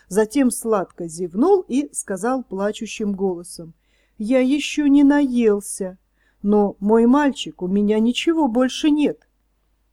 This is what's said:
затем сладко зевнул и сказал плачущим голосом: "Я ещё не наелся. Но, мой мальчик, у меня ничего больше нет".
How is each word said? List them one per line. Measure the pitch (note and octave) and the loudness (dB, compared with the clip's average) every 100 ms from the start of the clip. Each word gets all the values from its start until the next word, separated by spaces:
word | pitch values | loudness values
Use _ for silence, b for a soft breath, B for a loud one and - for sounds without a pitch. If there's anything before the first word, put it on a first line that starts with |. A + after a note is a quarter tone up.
| b | b
затем | F#3+ G#3+ C#4+ B3+ | -2 0 2 0
сладко | - A3+ G#3 - - E3+ | 0 -2 -2 -2 -8 -12
зевнул | D#3+ F3+ F#3 E4+ G4 - | -8 -6 0 2 2 2
и | B3+ D4 | -4 -4
сказал | - - F#3 A3+ C4 | -8 -8 -4 -4 -4
плачущим | - F#3+ G#3 G#3+ A3 - G#3 | -6 -6 -4 -6 -10 -6 -4
голосом: | F#3+ F#3+ F3 F3 - E3 - _ _ _ - | -2 -2 -4 -10 -16 -18 -20 _ _ _ -8
"Я | G#3+ C4 | 0 2
ещё | B3+ C#4+ - - D4 | 2 0 -4 -2 4
не | C#4+ C#4 | 6 6
наелся. | D4 C4+ A#3+ A3 G3+ - - F#3 F#3+ _ _ _ _ | 4 2 2 2 0 -4 -10 -10 -12 _ _ _ _
Но, | G3+ G#3 G3+ - | 0 2 2 -2
мой | G3+ A3+ A#3 | 2 4 4
мальчик, | C#4 C#4+ - E3 - | 4 2 -2 -8 -8
у | F3+ | -4
меня | G3+ G#3 A3 | 0 0 0
ничего | A3+ - E4 E4 C4+ | 0 -2 -2 0 0
больше | A#3 B3+ - D#4 | 0 0 0 0
нет". | D4 C#4 - _ _ _ _ _ _ _ | 2 0 -4 _ _ _ _ _ _ _